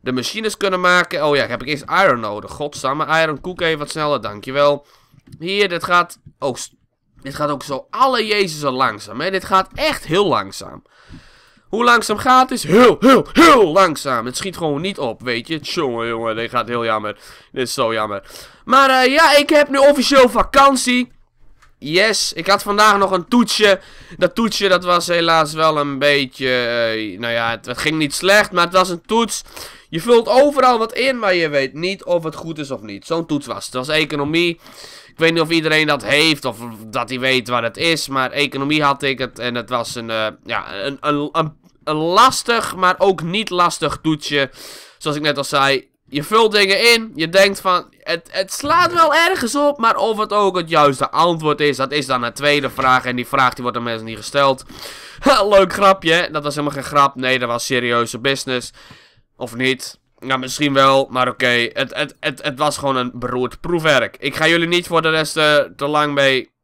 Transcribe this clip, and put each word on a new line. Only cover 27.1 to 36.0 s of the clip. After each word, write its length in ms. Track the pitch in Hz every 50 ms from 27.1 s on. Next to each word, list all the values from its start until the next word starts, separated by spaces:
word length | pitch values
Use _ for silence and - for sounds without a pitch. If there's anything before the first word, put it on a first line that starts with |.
| 90 98
nou 140 | 117 117
ja, 180 | 117 117 117 117
het, 160 | 117 113 -
het 120 | 123 123 -
ging 180 | - 151 156
niet 180 | 156 156 143 -
slecht, 380 | - 175 185 202 214 202 -
maar 120 | 185 180 175
het 80 | 175
was 160 | 180 185 185 185
een 180 | 175 170 _
toets. 360 | - 214 226 233 - - - - - - - - - - - - _
Je 120 | - 165
vult 280 | - 233 240 226 226 -
overal 500 | 220 262 285 294 277 262 262 254 247 226
wat 140 | 220 220
in, 260 | - - 247 269 262 240
maar 160 | 220 196 180
je 140 | 175 165 156
weet 260 | 147 139 135 131 135
niet 300 | 147 170 185 196 185 -
of 200 | - 175 175 160
het 100 | 156 147
goed 240 | - - 165 160 151
is 120 | 147 131
of 100 | 135 104
niet. 260 | 104 107 101 101 -
Zo'n 200 | - 160 170 165
toets 200 | 165 156 139 -
was 180 | 120 110 113 -
het. 100 | - -
Het 120 | 127 127
was 100 | 143 151
economie. 640 | 156 160 143 151 143 143 147 156 165 175 170 165 _ - - - - - - - - -
Ik 120 | - _ -
weet 140 | 160 165
niet 100 | 165 165
of 80 | 160 156
iedereen 360 | 170 165 156 156 156 156 156
dat 180 | 151 147 135